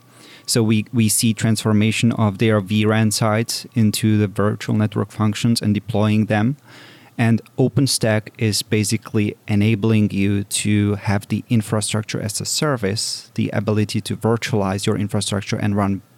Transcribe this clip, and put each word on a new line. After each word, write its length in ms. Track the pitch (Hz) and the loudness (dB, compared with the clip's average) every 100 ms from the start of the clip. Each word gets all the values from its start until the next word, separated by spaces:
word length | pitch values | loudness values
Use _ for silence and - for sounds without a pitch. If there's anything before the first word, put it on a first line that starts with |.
| _ - - - - | _ -20 -20 -14 -2
So 160 | 120 | 0
we, 240 | 110 110 107 | 2 2 0
we 160 | 113 110 | 0 2
see 240 | - 117 | 2 0
transformation 800 | 107 113 110 110 104 110 - 117 | 2 0 0 2 2 2 2 0
of 260 | 110 107 95 | 2 0 2
their 220 | 113 107 | 2 2
V 260 | 95 107 107 | 2 2 2
ran 240 | 110 107 | 2 2
sites 560 | - 113 107 117 - - | 0 0 0 -2 -6 -4
into 460 | 117 107 - 110 107 | 0 2 2 2 2
the 80 | 101 | 2
virtual 480 | 101 104 113 - 110 | 0 -2 -2 -2 0
network 340 | 107 110 107 | 0 -2 -4
functions 500 | - 107 98 120 117 | -2 -2 0 0 0
and 140 | 104 | 0
deploying 540 | 101 - 104 107 107 104 | -2 -2 0 2 2 2
them. 300 | 107 117 143 - - - - - - | 0 0 -2 -12 -20 -20 -20 -10 0
And 240 | 117 110 - - | 2 2 0 -2
OpenStack 720 | 127 139 135 - 117 107 - - | 0 2 0 0 0 0 -2 -2
is 240 | 110 101 | -2 -2
basically 720 | - 107 98 110 - 110 104 - - | 0 0 0 -2 -2 -2 -2 -4 -2
enabling 640 | 101 107 107 113 107 101 | 2 2 2 2 2 2
you 320 | 95 98 101 | 2 0 0
to 520 | 98 - 107 104 104 101 | -2 -4 0 2 2 0
have 320 | 113 98 - | -2 -2 -2
the 140 | 104 - | -6 0
infrastructure 720 | 117 - 110 - 107 107 - | -2 0 -2 -2 -4 -4 -6
as 180 | 110 - | -6 -6
a 60 | - | -6
service, 840 | - 151 123 98 110 - - - | -2 -2 0 -2 -4 -6 -8 -8
the 160 | - 110 | -4 -4
ability 480 | - 107 104 101 107 | -2 0 0 0 -2
to 140 | - 95 | -6 -2
virtualize 680 | 110 117 - 107 95 98 113 | 0 0 0 -2 -2 -2 -2
your 120 | 101 | -2
infrastructure 580 | 101 107 - 101 - 110 | -2 -4 -2 -4 -4 -4
and 200 | 104 101 | -2 0
run 280 | 98 95 - | 0 -2 -8